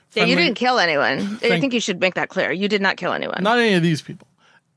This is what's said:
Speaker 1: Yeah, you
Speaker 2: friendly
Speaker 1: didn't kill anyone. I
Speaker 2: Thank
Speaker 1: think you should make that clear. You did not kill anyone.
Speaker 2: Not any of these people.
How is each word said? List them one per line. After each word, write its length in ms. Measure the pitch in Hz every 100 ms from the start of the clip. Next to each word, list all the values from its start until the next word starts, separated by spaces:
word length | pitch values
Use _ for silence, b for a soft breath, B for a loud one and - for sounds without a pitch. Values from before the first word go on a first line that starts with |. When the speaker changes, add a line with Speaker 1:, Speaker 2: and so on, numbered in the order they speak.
| b
Speaker 1:
Yeah, 100 | 220
you 100 | 226
Speaker 2:
friendly 120 | 269 339
Speaker 1:
didn't 100 | 208
kill 240 | 247 247
anyone. 400 | 170 143 117 139
I 160 | 202 214
Speaker 2:
Thank 260 | 226 175
Speaker 1:
think 120 | 269
you 80 | 240
should 180 | 208 180
make 160 | 185 202
that 140 | 240
clear. 220 | 190 107
You 180 | 165 202
did 120 | 208
not 140 | 196 -
kill 160 | 175
anyone. 320 | 82 67 -
Speaker 2:
Not 160 | 202 240
any 140 | 233
of 100 | 185
these 180 | 170 151
people. 260 | - 147 - _ b b _